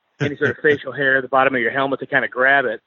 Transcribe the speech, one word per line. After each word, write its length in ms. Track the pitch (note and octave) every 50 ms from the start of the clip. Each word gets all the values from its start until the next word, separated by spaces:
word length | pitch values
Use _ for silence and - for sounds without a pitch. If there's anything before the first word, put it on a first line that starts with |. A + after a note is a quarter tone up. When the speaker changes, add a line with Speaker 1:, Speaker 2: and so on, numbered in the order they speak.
| _ _ _ -
Speaker 1:
any 160 | C#3+ C#3+ C#3+
sort 140 | - D3+ C3+
of 60 | -
Speaker 2:
<laughs> 60 | -
Speaker 1:
facial 300 | - D3+ D3 C#3 - C#3
hair 260 | A#2+ C3+ C#3+ C3+ C3 C3+
at 40 |
the 60 | B2+ B2+
bottom 260 | - C3 C3 C3+ C3
of 60 | B2
your 100 | A#2 A2+
helmet 300 | A#2 C#3 C3+ C#3 C3+ -
to 60 | C#3+
kinda 200 | - D3 C3 A#2 G#2+
grab 360 | - B2 B2+ C3+ C#3 C#3 C3
it. 160 | A#2 A2 - _